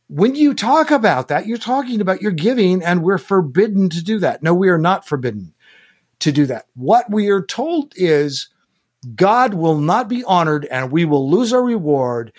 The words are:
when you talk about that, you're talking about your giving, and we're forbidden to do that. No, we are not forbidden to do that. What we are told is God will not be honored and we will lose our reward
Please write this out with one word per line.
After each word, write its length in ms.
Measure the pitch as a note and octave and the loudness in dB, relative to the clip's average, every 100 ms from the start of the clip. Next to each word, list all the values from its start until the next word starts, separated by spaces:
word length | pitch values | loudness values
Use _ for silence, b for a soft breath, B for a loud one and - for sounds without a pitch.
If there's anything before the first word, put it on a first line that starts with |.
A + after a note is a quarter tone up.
| - | -10
when 260 | D3 A3 | 0 0
you 200 | C#4 D4 | 2 0
talk 360 | B3+ G#3+ D4+ D#4 | 0 0 0 2
about 380 | D4 G#3+ C3 C3 | 2 2 0 0
that, 180 | F3+ G3 | -4 -4
you're 120 | A#3 | -6
talking 420 | A3+ C4 B3+ A3+ | -4 -4 -2 -2
about 220 | F#3+ F#3 | -2 -2
your 100 | G#3 | -2
giving, 500 | E3 F#3 B3+ F#3 F#3 | -2 0 2 2 2
and 200 | E3+ F3+ | 0 0
we're 160 | E3 G3 | 0 -2
forbidden 720 | - G3 D#3+ C3 A3 G3 F#3+ | 0 0 2 2 2 2 0
to 120 | E3 | -2
do 160 | E3 A3 | -4 -2
that. 220 | F3 - | -2 -2
No, 120 | D#3+ | 0
we 160 | F3 F#3+ | 2 2
are 80 | E3+ | 2
not 280 | E3 F#3 - | 2 0 -2
forbidden 460 | C#3+ B2 G#2+ F2 _ b b b b b - | -6 -4 -6 -10 _ b b b b b -6
to 120 | D#3 | 0
do 140 | C#3+ C#3+ | 2 0
that. 180 | A#2 - | -2 -12
What 360 | - C3 A3+ A#3+ | -6 0 2 2
we 180 | G#3 G3+ | 0 0
are 160 | G3 | 0
told 480 | - - D4 E4+ A#3 | -2 -6 -4 -4 -4
is 540 | - F3+ D3 D3 C3+ - _ _ _ _ _ A#2+ | -2 2 2 0 -4 -12 _ _ _ _ _ -12
God 380 | G#2+ F#3+ A#3 B3+ | 0 2 4 2
will 240 | F#3+ D#3+ D#3 | 0 0 0
not 320 | D3 G#3 A#3 | 2 0 -2
be 160 | A#3+ | -6
honored 400 | A#3+ F3+ E3 D3+ | 0 0 2 -2
and 260 | D3 B2+ C3 | -4 -6 -2
we 140 | D3+ | 0
will 260 | E3+ D3 C3+ | 2 0 2
lose 220 | F3+ A#3+ | 0 2
our 100 | B3 | 0
reward 720 | B3 A3+ D3+ C#3+ B2 A#2+ A2 | 0 -2 0 0 0 -4 -8